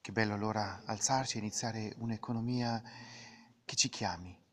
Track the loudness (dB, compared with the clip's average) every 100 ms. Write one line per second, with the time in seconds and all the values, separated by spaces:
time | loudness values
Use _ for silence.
0 | 0 4 4 4 2 2 0 -4 -4 0
1 | 4 4 2 -2 -2 -2 -2 -2 -4 -4
2 | -2 -2 0 0 2 2 2 0 -4 -14
3 | -14 -16 -18 -20 -20 _ -8 0 0 2
4 | 0 0 -8 -14 _